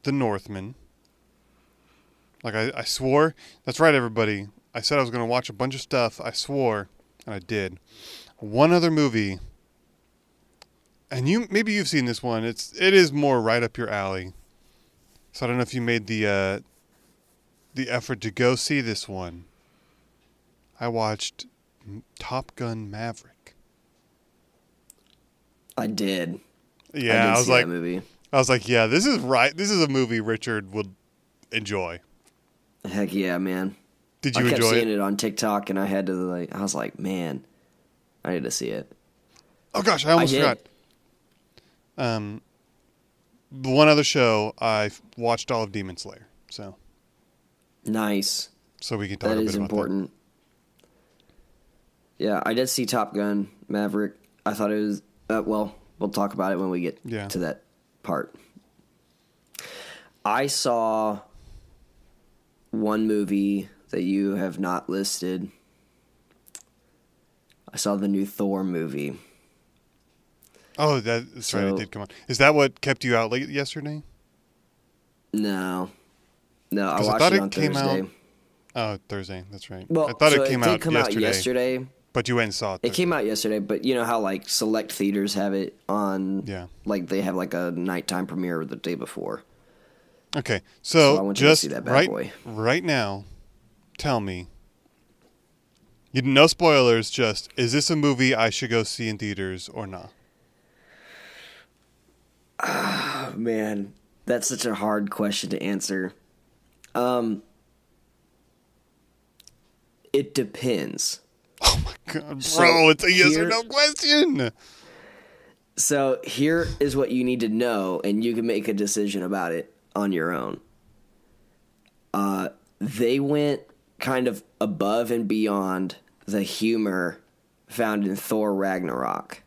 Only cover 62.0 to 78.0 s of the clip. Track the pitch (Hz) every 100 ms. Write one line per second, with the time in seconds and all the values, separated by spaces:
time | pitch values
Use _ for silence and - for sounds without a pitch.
62 | _ _ _ _ _ _ _ 110 107 107
63 | 110 104 98 101 101 101 98 - _ 92
64 | 90 98 98 98 95 85 92 90 - 95
65 | 98 - 90 92 101 _ _ _ _ _
66 | _ _ _ _ _ - _ _ _ _
67 | _ _ _ _ _ _ - - 104 101
68 | 101 98 98 - 101 98 95 87 80 69
69 | 71 - - _ _ _ _ _ _ _
70 | _ _ _ _ _ _ _ - 151 139
71 | 110 117 123 - 107 107 98 95 87 104
72 | 101 - - 127 139 151 139 - - 131
73 | 127 120 113 123 147 143 139 156 147 151
74 | - _ _ _ _ _ _ _ _ _
75 | _ _ _ 104 104 95 92 92 92 -
76 | _ _ _ _ _ _ _ 101 95 85
77 | 104 107 165 196 196 180 151 139 139 95